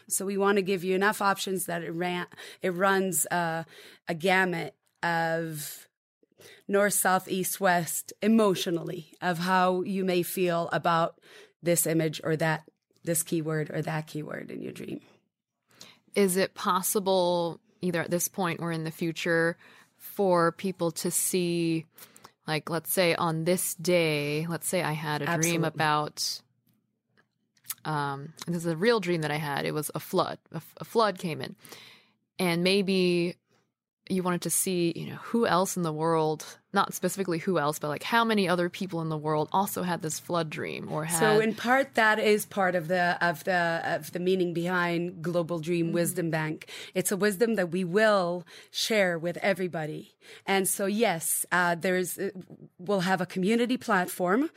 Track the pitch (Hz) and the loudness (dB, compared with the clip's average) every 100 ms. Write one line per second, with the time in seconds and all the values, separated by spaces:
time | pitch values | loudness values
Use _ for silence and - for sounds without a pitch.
0 | - - 196 196 196 202 185 196 180 185 | -8 -6 -2 0 2 2 2 -2 0 2
1 | 202 214 202 190 - 190 175 170 165 165 | 2 2 0 0 -2 -4 -4 -6 -6 -4
2 | 180 175 175 - - - 185 175 196 190 | -4 -4 -6 -12 -20 -6 -4 2 4 4
3 | 190 156 - 175 170 165 160 - - - | 2 0 0 0 0 -2 -8 -14 -20 -14
4 | - 170 185 185 185 165 - - _ _ | -8 -2 2 4 2 0 -6 -12 _ _
5 | 170 165 165 165 165 151 143 - - _ | -2 0 0 0 -4 -6 -10 -12 -20 _
6 | _ _ _ _ - - - 196 202 - | _ _ _ _ -20 -16 0 2 4 2
7 | 190 185 185 190 180 - 196 175 160 - | 2 2 0 -2 -2 0 2 2 0 -6
8 | - - 208 226 208 175 - 170 160 170 | -8 -2 4 6 6 2 0 -4 -4 -10
9 | 156 - 180 165 175 190 185 185 185 196 | -12 -6 -2 -2 2 4 4 2 -2 -2
10 | 185 180 170 - 180 170 170 160 175 165 | 2 2 0 0 0 0 0 0 2 2
11 | 165 - - - - _ 160 170 156 165 | 0 -4 -20 -20 -20 _ 0 2 2 2
12 | 160 160 - 156 160 156 - _ _ _ | 0 -2 -2 0 0 -2 -6 _ _ _
13 | - 160 - 170 156 156 151 156 156 160 | -4 -2 -2 -2 -2 -4 -4 -4 -4 -4
14 | 156 156 - - - - 65 - - - | -6 -10 -8 -10 -10 -10 -10 -12 -10 -12
15 | - _ _ _ _ _ _ _ - _ | -14 _ _ _ _ _ _ _ -20 _
16 | _ - 196 180 185 - 208 185 180 220 | _ 2 2 4 0 -2 0 0 0 0
17 | 190 190 175 175 170 - _ _ 180 170 | 2 4 4 2 0 -4 _ _ -2 -2
18 | - 175 - - 175 156 170 165 160 - | 0 -2 -2 -2 -4 -2 -4 -4 -6 -4
19 | 170 160 180 165 165 175 - - _ _ | -6 -2 0 2 2 -2 -10 -20 _ _
20 | - - 196 175 165 165 196 180 170 - | -10 0 2 4 2 0 -4 -2 -4 -2
21 | 180 - - 185 175 170 165 165 - - | -2 -2 0 0 0 0 0 -2 -4 -16
22 | - - - _ - 156 - 165 - - | -20 -20 -20 _ -6 -4 -2 -4 -2 2
23 | 175 - 170 160 160 180 - - 165 175 | 2 2 0 0 0 0 -2 -4 2 2
24 | 160 147 143 151 170 160 - 185 151 151 | 2 0 -2 -2 -4 -4 -2 -2 -2 -4
25 | 156 147 147 170 165 170 160 156 156 151 | -4 -4 -2 0 2 2 0 0 2 2
26 | 151 - - - - _ _ _ _ _ | -2 -4 -6 -6 -12 _ _ _ _ _
27 | _ _ _ _ _ _ - - 151 151 | _ _ _ _ _ _ -12 -10 -4 -2
28 | 143 139 151 - - 170 170 160 226 226 | -2 -4 -10 -10 -6 -2 -2 2 4 4
29 | 175 175 151 151 147 139 160 151 147 156 | 2 0 0 -2 -2 -2 -2 -2 -4 -8
30 | - 185 - - _ 160 - - - 226 | -2 0 0 -4 _ -14 -14 -16 -4 2
31 | 214 190 175 139 - - - - - - | 2 0 -6 -6 -8 -12 -20 -20 -20 -20
32 | _ _ _ - 180 170 180 196 190 190 | _ _ _ -2 0 2 4 4 4 2
33 | 180 175 175 - _ _ _ _ _ _ | 4 2 0 -4 _ _ _ _ _ _
34 | - 190 180 175 170 - 196 180 170 - | -4 -2 0 -2 -2 -2 0 0 0 -2
35 | 147 143 - 233 233 170 190 180 165 151 | -8 -10 -4 0 2 2 0 -2 -4 0
36 | 160 160 156 151 - - _ 196 - - | 2 2 2 -2 -8 -18 _ 0 0 -2
37 | 185 190 185 165 196 170 147 151 151 143 | -4 -2 -2 -2 0 0 0 -2 -4 -6
38 | - 233 226 208 180 180 175 - 185 165 | -2 0 2 2 2 2 0 -4 -8 -6
39 | 160 156 151 156 151 190 196 190 180 165 | -4 -4 0 0 0 0 0 -2 -4 -4
40 | 160 - - 175 160 156 92 67 - 156 | -4 -8 -4 -4 -2 -6 -8 -8 -6 -6
41 | 156 170 160 185 220 208 233 262 269 - | -2 2 4 4 2 0 2 2 2 2
42 | 220 214 214 208 - 208 185 180 160 185 | 4 4 4 2 2 0 0 0 0 2
43 | 175 180 175 156 - 180 170 165 - 160 | 2 2 0 0 0 2 2 0 -2 -4
44 | 156 175 180 190 175 165 170 185 175 170 | -4 -2 2 2 2 0 0 0 2 0
45 | 175 185 160 175 160 170 156 175 165 170 | -2 -4 -2 -2 0 -2 0 0 2 2
46 | 190 180 170 156 156 156 - - - 185 | 0 0 -2 -2 -2 -6 -12 -16 -6 -4
47 | 175 196 208 180 233 208 175 180 180 196 | -2 0 0 2 2 2 0 -2 0 4
48 | 220 202 175 180 - - - - - 220 | 6 4 2 -2 -8 -20 -12 -6 0 2
49 | 185 170 170 160 202 190 185 160 156 156 | 2 0 -4 -2 0 0 -2 -4 -6 -8
50 | 208 _ - - - 196 185 - 196 208 | -12 _ -20 -10 0 2 2 0 0 4
51 | 220 165 - - - 175 175 170 190 180 | 2 2 -2 -2 0 2 4 2 0 0
52 | 180 - 190 185 - 156 - - 180 202 | -2 -4 -6 -8 -14 -20 -20 -10 -2 0
53 | 180 190 180 190 185 233 240 254 - 190 | 2 0 0 0 2 2 2 -2 0 0
54 | 180 - 180 214 330 | 0 -2 2 2 0